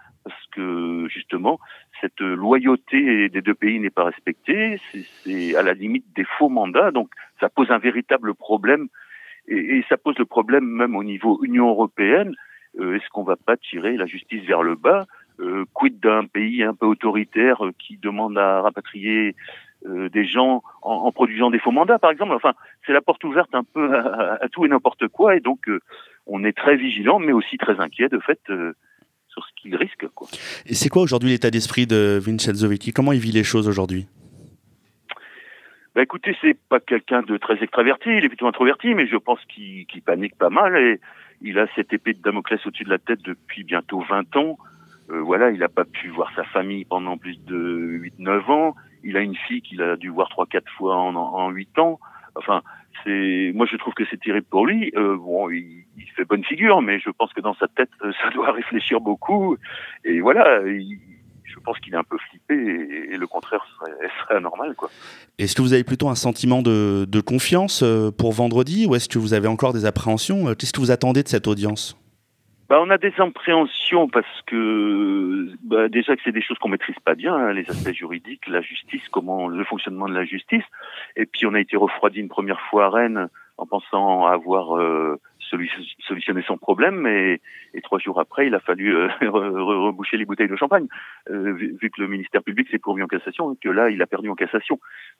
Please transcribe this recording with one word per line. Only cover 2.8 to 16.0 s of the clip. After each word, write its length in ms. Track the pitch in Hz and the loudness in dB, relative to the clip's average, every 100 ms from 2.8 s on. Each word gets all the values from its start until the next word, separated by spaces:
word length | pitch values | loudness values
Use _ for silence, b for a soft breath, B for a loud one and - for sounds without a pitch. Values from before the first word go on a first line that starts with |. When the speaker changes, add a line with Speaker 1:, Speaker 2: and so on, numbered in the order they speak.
| - 135 139 107 101 | 2 0 2 2 2
Speaker 1:
des 140 | 92 | 0
deux 140 | 98 104 | -2 0
pays 240 | 107 110 | 0 0
n'est 100 | 98 | -2
pas 160 | - 87 | 0 0
respectée. 760 | - - - - 190 220 202 - | -2 -8 -6 -2 0 -2 -4 -10
C'est, 140 | 101 90 - | -16 -16 -14
c'est 320 | 95 92 87 78 | -8 -4 0 2
à 80 | |
la 100 | 95 | 2
limite 320 | 95 104 127 - - | 0 -2 -4 -4 -6
des 100 | - - | -4 2
faux 120 | 147 | 2
mandats. 420 | 123 95 98 196 | 2 2 4 4
Donc 200 | 131 101 B B - | 2 -2 B B -4
ça 80 | 104 | 0
pose 220 | - 123 | 2 2
un 80 | 117 | 2
véritable 540 | 117 117 - 135 107 98 | 2 -2 0 0 0 -6
problème 520 | - 107 104 147 139 B B B B B - | -2 2 4 2 0 B B B B B -6
et, 280 | - - 131 | -4 0 0
et 60 | - | 2
ça 80 | 131 | 0
pose 200 | 147 131 | 0 -2
le 80 | 117 | 0
problème 400 | - 110 139 127 | 0 4 2 2
même 300 | 117 120 101 | 0 0 -2
au 80 | |
niveau 400 | 104 98 110 104 | -4 -2 0 2
Union 240 | 135 123 120 | 2 4 4
européenne. 680 | 107 110 - 101 156 202 139 B B B - | 4 0 0 2 2 2 -8 B B B -8
Euh, 160 | 92 101 | -4 -4
est-ce 140 | - | -6
qu'on 140 | 107 | -6
va 140 | 95 90 | -4 -2
pas 200 | - 120 | 0 -2
tirer 400 | - - 98 120 | -4 -6 -4 -2
la 80 | 92 | -4
justice 380 | 92 - 107 | -8 -10 -8
vers 180 | 92 87 | 0 2
le 140 | 85 82 | 2 2
bas ? 320 | 131 196 190 b b - | 2 2 0 b b -10
Euh, 260 | 90 95 95 | -6 -6 -6
quid 260 | - 131 | -2 -2
d'un 260 | 110 | 2